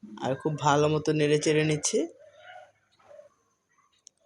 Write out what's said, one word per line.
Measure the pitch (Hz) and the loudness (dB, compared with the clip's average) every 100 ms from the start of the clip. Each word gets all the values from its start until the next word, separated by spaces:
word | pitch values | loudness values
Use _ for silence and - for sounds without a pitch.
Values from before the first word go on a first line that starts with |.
| - - | -18 -8
আর | 123 131 | -6 -4
খুব | 156 147 | -4 -2
ভালো | 147 143 151 | 2 2 2
মতো | 156 151 | 0 0
নেড়ে | 156 147 151 | 0 2 2
চেড়ে | 151 151 | 2 2
নিচ্ছি। | 156 151 - 220 330 - - - - - - _ _ _ _ 587 571 _ _ _ _ _ _ _ - _ | 2 0 -2 -2 -4 -8 -20 -20 -20 -20 -20 _ _ _ _ -20 -20 _ _ _ _ _ _ _ -20 _